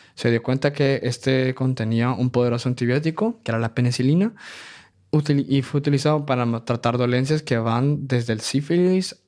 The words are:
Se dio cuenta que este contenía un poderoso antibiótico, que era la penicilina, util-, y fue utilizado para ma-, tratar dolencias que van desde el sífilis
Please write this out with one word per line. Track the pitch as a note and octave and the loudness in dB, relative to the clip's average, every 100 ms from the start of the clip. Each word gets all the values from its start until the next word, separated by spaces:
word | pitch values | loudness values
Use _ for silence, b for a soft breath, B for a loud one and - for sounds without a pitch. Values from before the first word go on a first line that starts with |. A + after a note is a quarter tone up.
| B - | B -4
Se | B2 | 0
dio | A#2 | 0
cuenta | B2 C3 D3 | 0 0 0
que | C#3+ C#3 C3+ | 0 0 0
este | B2 A#2+ - C3 C3 | -2 -2 0 2 0
contenía | B2+ C3 B2+ A2 A2+ A#2+ | 0 -2 -2 0 0 0
un | B2+ B2 | 0 0
poderoso | B2 B2 A#2 B2+ | 2 2 0 -2
antibiótico, | B2 A#2+ C3 D#3 D#3+ A3 A#3 | -2 0 0 0 -2 -2 -4
que | - | -4
era | A2+ | -2
la | A2+ | -2
penicilina, | A#2 B2 B2 B2+ D#3+ G#3 A3+ B B B B B _ _ | 0 0 2 2 2 2 -4 B B B B B _ _
util-, | D3+ D3 C#3+ - | 0 2 0 2
y | C#3 | 0
fue | C3 D3 | 0 -2
utilizado | D3 C#3+ D3+ D3+ C#3+ | 0 2 2 0 0
para | B2+ | 0
ma-, | A#2+ A#2 - | 0 -2 -2
tratar | A#2+ A#2+ A#2+ | -2 0 0
dolencias | B2 B2 C3+ D#3 | 2 2 0 -2
que | D3+ A#2 | 0 0
van | A2+ A#2 C#3 D3 C3 | 0 0 0 -2 -2
desde | B2 A#2 | -2 0
el | A2 | -4
sífilis | - C3+ C#3+ F3 F3+ F#3 F3+ - | -2 -4 0 2 2 2 -2 -8